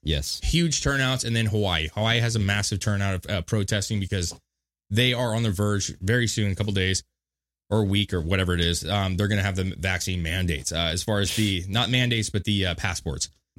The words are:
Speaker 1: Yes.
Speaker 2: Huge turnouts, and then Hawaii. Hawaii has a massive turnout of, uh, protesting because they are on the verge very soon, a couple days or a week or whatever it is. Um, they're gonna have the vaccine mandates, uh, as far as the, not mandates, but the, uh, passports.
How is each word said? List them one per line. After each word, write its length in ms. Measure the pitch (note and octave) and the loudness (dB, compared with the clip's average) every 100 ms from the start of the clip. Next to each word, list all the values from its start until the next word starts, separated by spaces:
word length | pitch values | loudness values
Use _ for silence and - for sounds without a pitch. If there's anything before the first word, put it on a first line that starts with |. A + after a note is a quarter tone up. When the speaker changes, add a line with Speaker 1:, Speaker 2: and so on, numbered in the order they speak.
Speaker 1:
Yes. 380 | D#2 D2 - - | -2 -2 -2 -2
Speaker 2:
Huge 380 | - E3 E3+ - | 0 2 2 0
turnouts, 420 | C#3+ C#3 C3 B2+ | 0 0 0 0
and 100 | A#2+ | 0
then 120 | A2+ A2 | 0 2
Hawaii. 420 | G#2+ G2 E2 D#2 | 2 2 2 -2
Hawaii 260 | - A2 A#2 | 0 2 2
has 160 | A#2 A2+ | 2 2
a 20 | |
massive 400 | G2 G2+ G2+ G2 | 2 2 0 -2
turnout 340 | - G2+ G2 F#2 - | 0 0 0 -2 -4
of, 40 | |
uh, 120 | G2+ | -4
protesting 560 | E2+ A2 F#2+ G#2 - G#2 | -2 -2 0 -2 -2 -2
because 360 | F#2+ G2+ E2 - _ _ _ _ - | -2 -2 -2 -6 _ _ _ _ -2
they 220 | G#2 B2+ | 2 2
are 200 | B2 B2 | 2 0
on 80 | A2 | 2
the 80 | A2+ | 0
verge 440 | F#2 G#2 G2+ - - | 2 2 0 -2 -4
very 260 | F#2+ B2 A2+ | 0 2 2
soon, 240 | - G#2 | 0 0
a 20 | |
couple 180 | F#2 G#2+ | 0 -2
days 300 | G2 F#2 F#2 - _ _ _ _ _ - | 0 0 -2 -6 _ _ _ _ _ -2
or 100 | G#2+ | 0
a 40 | |
week 280 | G2+ G2+ G2+ | 2 2 0
or 80 | F2+ | -2
whatever 320 | D#2+ F#2+ F2+ | 0 0 2
it 80 | E2+ | 2
is. 240 | E2+ E2+ D#2+ | 2 0 -2
Um, 300 | G2+ F#2+ F#2 | -2 0 0
they're 120 | G#2 | 2
gonna 140 | G#2 | 2
have 140 | G2 F#2+ | 0 0
the 180 | F#2 - | -2 -2
vaccine 440 | F#2+ F2+ - F2+ | -2 -2 -2 -4
mandates, 480 | E2 F#2 F2+ D2 - | -2 0 0 -2 -4
uh, 200 | E2 E2+ | -2 -2
as 100 | F2 | -2
far 180 | - G#2 | -2 0
as 140 | G2 | 0
the, 300 | - G#2+ F#2 F#2 | 0 0 0 -2
not 220 | G#2+ A#2 | -2 0
mandates, 400 | B2+ B2 A#2 G#2 | 2 2 0 0
but 160 | G#2 | -2
the, 220 | G2 G2+ F#2 | 0 2 0
uh, 80 | |
passports. 560 | E2+ G2 E2+ D#2+ D2 - _ _ | 0 -2 -4 -4 -6 -6 _ _